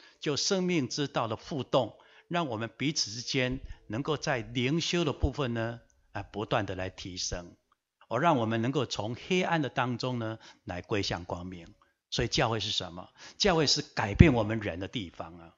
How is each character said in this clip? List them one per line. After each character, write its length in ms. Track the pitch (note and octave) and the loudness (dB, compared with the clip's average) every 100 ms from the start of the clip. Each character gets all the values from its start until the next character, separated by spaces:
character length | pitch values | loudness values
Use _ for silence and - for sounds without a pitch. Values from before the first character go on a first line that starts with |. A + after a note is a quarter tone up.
| - - | -20 -8
就 160 | - C#3 | -2 0
生 300 | - G3 F3+ | 2 2 2
命 240 | F3+ B2 | 2 0
之 180 | - C#3 | 0 -2
道 220 | - A#2 | 0 -2
的 80 | G#2+ | -2
互 260 | - D#3 | -4 -6
动， 340 | A#2+ C#3 A2+ - - - - | 2 4 2 -2 -20 -20 -4
让 200 | F3 D#3+ | -2 0
我 100 | G#2+ | -2
们 120 | A2+ - | -4 -2
彼 140 | C3 | -2
此 200 | - - | 0 -2
之 100 | A2+ | -4
间 400 | A#2 C3+ B2+ C3 - - - | -4 0 0 0 -8 -14 -8
能 160 | G#2+ | -4
够 140 | C#3+ D3 | -2 -2
在 220 | - C3 | 0 -2
灵 420 | G#2+ B2 B2 E3 | -2 0 2 2
修 240 | - F3 D#3+ | 2 2 0
的 80 | |
部 180 | B2 D#3 | 2 0
分 220 | C3 C3 | 0 -2
呢， 260 | A#2 A2+ A#2 - _ _ | 0 -2 -6 -14 _ _
啊， 120 | G#2 | -10
不 220 | F#2+ G2 G#2+ | -6 -4 0
断 200 | B2+ G2 | 2 0
的 100 | F#2 | -2
来 140 | F#2 | -6
提 260 | - G2 F2+ | -8 -10 -6
升， 400 | - F#2 F2 - _ _ _ _ - | -6 -6 -10 -18 _ _ _ _ -4
而 100 | A#2 | 2
让 160 | E3+ D3 | 4 4
我 100 | A2 | 4
们 160 | A2+ | 2
能 120 | A#2 | 2
够 120 | C#3+ A#2+ | 0 0
从 300 | - G#2 A#2+ | -2 -4 -4
黑 260 | - F#3 | 0 0
暗 200 | F#3 E3 | 2 2
的 80 | C3 | 0
当 280 | - B2 A#2 | 0 0 0
中 220 | C3 B2 | -2 -2
呢， 180 | A2+ A2+ - - - | -4 -6 -12 -16 -10
来 160 | F2+ | -8
归 200 | - G#2+ | -2 -2
向 220 | F#2+ F#2+ | 0 -2
光 220 | E2+ F2 F2+ | -4 -6 -8
明。 280 | F2+ E2 - _ _ _ | -12 -16 -20 _ _ _
所 160 | - A#2+ | -2 0
以 20 | |
教 220 | - B2+ | 2 2
会 100 | A2+ | 2
是 120 | G#2 | -2
什 200 | - F2+ | -4 -6
么？ 180 | E2+ F#2+ - - - | -8 -14 -16 -12 0
教 180 | G#3 E3 | 4 4
会 120 | C#3 | 4
是 140 | - | 2
改 340 | - - A2 G#2 | 0 -2 2 6
变 180 | E3+ | 6
我 100 | A#2+ | 6
们 160 | G#2+ A2 | 2 0
人 220 | G#2 E2 | -2 -4
的 80 | F#2+ | -6
地 200 | B2+ F2+ | -6 -8
方 280 | - E2+ F2 | -10 -12 -14
啊。 180 | E2+ | -20